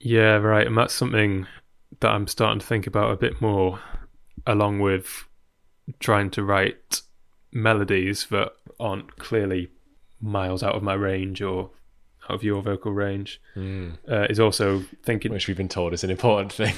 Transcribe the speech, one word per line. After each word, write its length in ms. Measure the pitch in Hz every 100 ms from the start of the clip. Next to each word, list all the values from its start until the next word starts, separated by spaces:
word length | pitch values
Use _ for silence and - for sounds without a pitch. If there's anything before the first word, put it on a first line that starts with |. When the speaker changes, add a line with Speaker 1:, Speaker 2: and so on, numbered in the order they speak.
Speaker 1:
Yeah, 360 | 117 113 110 107
right. 300 | 107 107 113
And 100 | 113
that's 180 | 123
something 520 | - 123 113 107 95 95 - _ _ _ -
that 100 | 113
I'm 160 | 104 101
starting 320 | - 110 107
to 60 | -
think 200 | 113 95
about 240 | - 113
a 40 | 101
bit 240 | - -
more, 400 | 110 101 92 92 - - - - - - -
along 340 | 104 104 101
with 460 | 101 95 - - - - _ _ _ _ - -
trying 300 | - 104 98
to 140 | 98
write 580 | 101 98 98 - - - - _ _ _ _
melodies 720 | 123 110 110 98 98 92 101 -
that 220 | 101 104 - - -
aren't 380 | 113 98 - -
clearly 540 | - 113 98 92 87 - _ _ - -
miles 420 | 107 101 92 92
out 120 | 101
of 80 | 101
my 120 | 101
range 460 | 95 98 95 95 95
or 280 | 98 92 95 - - _ _ _
out 100 | - 101
of 80 |
your 180 | 104 101
vocal 300 | 104 98 110
range, 480 | 101 101 98 98 - - 101
Speaker 2:
Mm. 400 | 95 95 90 82 -
Speaker 1:
uh, 180 | 113 104
is 100 | 107
also 440 | 110 - 101 98 92 -
thinking 300 | - 110 110
Speaker 2:
Which 160 | 104 -
we've 80 | 92
been 120 | 95
told 260 | - 87
is 100 | 87
an 60 | 92
important 420 | 92 120 104 98
thing. 220 | - 107